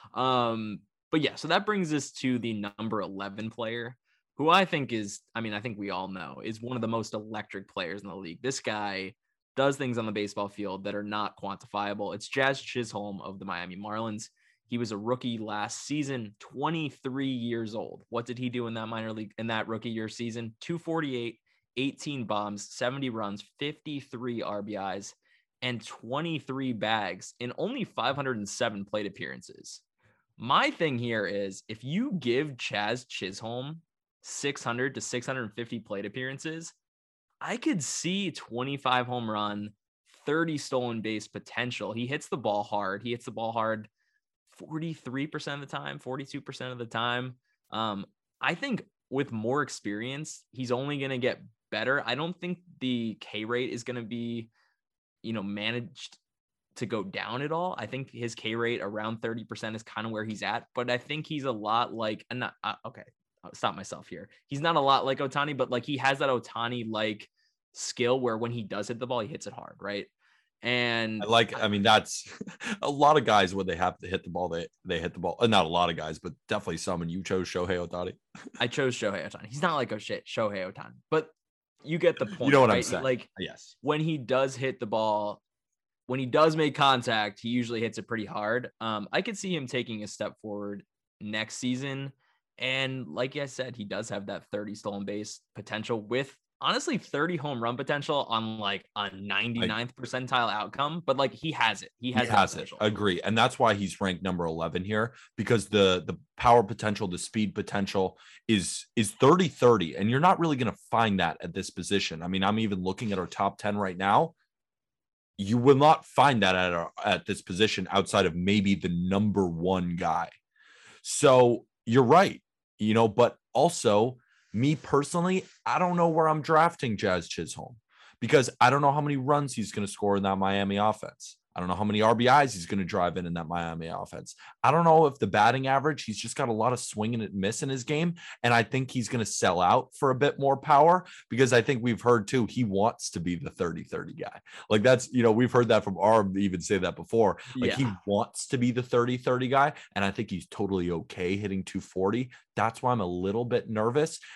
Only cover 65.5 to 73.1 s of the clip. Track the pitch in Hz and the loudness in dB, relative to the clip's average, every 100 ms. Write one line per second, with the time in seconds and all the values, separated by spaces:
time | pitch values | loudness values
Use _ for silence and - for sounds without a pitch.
65.5 | 135 120 123 123 139 135 139 143 123 - | -2 -2 -2 -2 0 0 2 2 0 -2
66.5 | 113 120 123 110 107 110 104 - _ _ | -6 -6 -6 -6 -2 -2 -4 -12 _ _
67.5 | _ _ - - - 120 131 123 110 117 | _ _ -12 -10 0 2 2 0 -2 -4
68.5 | 120 98 101 107 117 123 123 107 98 101 | -6 -6 -8 -6 -6 -4 -4 -4 -8 -12
69.5 | 120 - 82 98 101 - _ _ _ _ | -14 -16 -12 -8 -8 -8 _ _ _ _
70.5 | _ 117 123 120 117 113 110 101 117 110 | _ -2 0 0 0 -2 -2 4 4 4
71.5 | 135 110 104 104 110 - - - - - | 2 0 4 6 6 4 -10 -12 -14 -14
72.5 | - - 214 - 143 147 | -12 -10 -4 -2 4 6